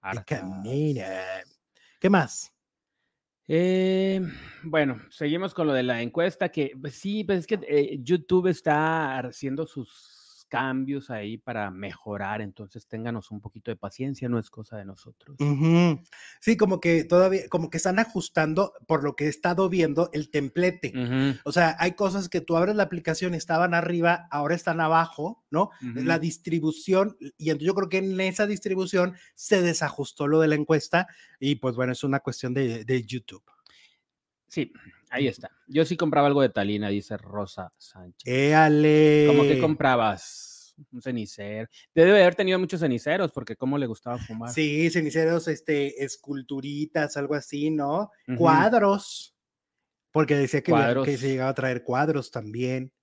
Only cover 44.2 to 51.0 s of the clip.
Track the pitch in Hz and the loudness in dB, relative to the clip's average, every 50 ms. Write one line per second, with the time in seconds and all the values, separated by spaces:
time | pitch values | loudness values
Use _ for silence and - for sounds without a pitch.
44.2 | 104 - 110 110 117 120 120 156 156 147 147 156 165 170 165 180 160 147 135 160 | -8 -10 -10 -10 -10 -6 -2 -2 0 0 2 2 0 2 2 0 -2 0 0 0
45.2 | 160 160 170 170 165 165 156 143 _ - 156 143 143 139 - 131 139 135 - - | 0 2 0 0 -2 -4 -6 -6 _ -2 0 0 0 -2 -4 -6 -8 -8 -8 -14
46.2 | _ 143 143 139 131 - 147 135 131 143 143 143 151 151 _ 160 151 147 - 147 | _ -10 -10 -10 -8 -8 -10 -8 -8 -8 -6 -6 -8 -4 _ -2 -2 -2 -4 -6
47.2 | 139 139 151 147 - - - 143 147 156 160 151 143 139 151 175 208 202 _ _ | -4 -2 -4 -4 -4 -6 -6 -4 -2 -2 -2 -2 -2 -2 -2 -2 -4 -6 _ _
48.2 | _ - 127 117 170 165 160 156 175 220 233 233 208 196 196 202 - - - - | _ -8 -2 4 6 6 6 6 6 4 4 4 4 4 2 0 -2 -8 -14 -14
49.2 | - - _ _ _ _ _ _ _ _ _ _ _ _ _ _ _ _ _ 156 | -16 -18 _ _ _ _ _ _ _ _ _ _ _ _ _ _ _ _ _ 0
50.2 | 156 - 147 143 139 127 - 143 - - 123 117 117 117 123 131 | 2 4 4 2 2 2 0 -2 2 2 4 4 4 2 2 0